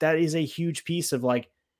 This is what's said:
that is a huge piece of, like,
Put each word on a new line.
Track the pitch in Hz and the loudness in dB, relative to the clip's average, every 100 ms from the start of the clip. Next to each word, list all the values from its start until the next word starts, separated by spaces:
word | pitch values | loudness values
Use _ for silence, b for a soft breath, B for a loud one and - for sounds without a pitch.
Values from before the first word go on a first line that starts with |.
that | 156 160 | 2 2
is | 165 | 2
a | 160 | 0
huge | 151 - 170 151 | -2 -2 -4 -4
piece | - 170 160 | -4 -4 -2
of, | 135 | 0
like, | 123 123 - _ _ | 2 0 -2 _ _